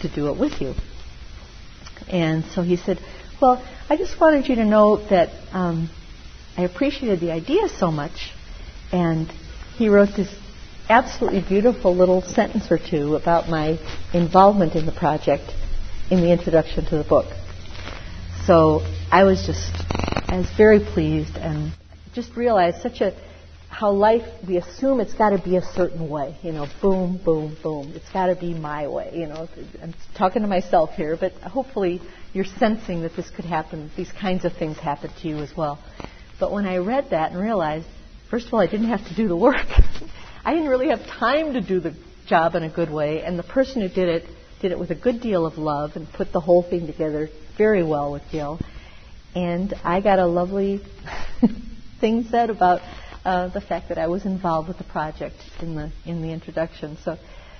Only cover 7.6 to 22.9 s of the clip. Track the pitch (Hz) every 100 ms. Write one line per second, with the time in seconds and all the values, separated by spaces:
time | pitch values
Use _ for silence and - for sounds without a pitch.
7.6 | 415 - 175 156 147 - - - - -
8.6 | - - - 180 170 160 160 - - -
9.6 | - - 220 202 202 202 180 - - -
10.6 | - - - 226 269 - 233 196 175 196
11.6 | 233 - 185 180 180 185 185 - 208 214
12.6 | - 160 - 160 143 151 175 170 165 160
13.6 | 156 160 - - - 175 165 190 196 202
14.6 | 160 165 160 - 156 151 - 143 - -
15.6 | - - - - - 185 170 175 175 160
16.6 | 151 - 156 156 147 143 - - - -
17.6 | - - - - - - - - - 170
18.6 | 156 156 - - - 175 196 185 - 151
19.6 | - - - - - - - 185 175 -
20.6 | 214 208 208 - 156 156 156 - 165 151
21.6 | 151 - - - - 240 233 - 240 208
22.6 | 175 170 -